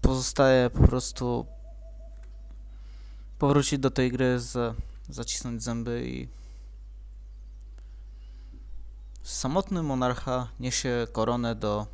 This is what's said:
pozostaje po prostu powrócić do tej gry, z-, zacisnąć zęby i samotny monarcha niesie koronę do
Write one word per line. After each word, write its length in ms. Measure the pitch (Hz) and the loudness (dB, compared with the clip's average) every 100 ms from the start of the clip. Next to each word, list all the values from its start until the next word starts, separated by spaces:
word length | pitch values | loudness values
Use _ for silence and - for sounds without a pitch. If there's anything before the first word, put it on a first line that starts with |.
pozostaje 680 | - 131 127 - 135 131 123 | 6 4 2 6 8 8 6
po 180 | - - | 8 8
prostu 600 | 127 - - 123 120 113 - - - - - - - - - - - - - - - - - - - | 8 0 0 0 0 -2 -10 -14 -14 -14 -14 -14 -14 -14 -14 -14 -14 -14 -14 -14 -14 -14 -14 -14 2
powrócić 400 | 143 143 139 143 | 6 6 6 4
do 120 | 131 | 2
tej 200 | 135 127 | 4 2
gry, 280 | 123 127 123 | 4 4 4
z-, 360 | 120 123 120 113 - - - | 0 0 -2 -2 -8 -10 -12
zacisnąć 540 | 131 117 - 127 117 | -8 -4 -4 -4 -4
zęby 440 | 117 117 117 120 123 | -2 -2 -2 -2 -2
i 220 | - 62 - - - - - - - - - - - - - - - - - - - - - - - - - - - - - | -4 -8 -12 -14 -14 -16 -16 -16 -14 -14 -14 -14 -14 -14 -14 -14 -14 -14 -14 -14 -14 -14 -14 -14 -14 -10 -10 -10 -12 -14 -12
samotny 600 | - - 131 160 196 180 | -6 -2 2 2 2 0
monarcha 640 | 156 131 127 123 - 127 117 - | 0 2 2 2 0 -2 -2 -6
niesie 480 | 123 120 135 120 117 | -2 -2 0 0 0
koronę 440 | - 110 120 117 113 | 0 2 2 0 0
do 320 | 107 104 104 | 0 0 -2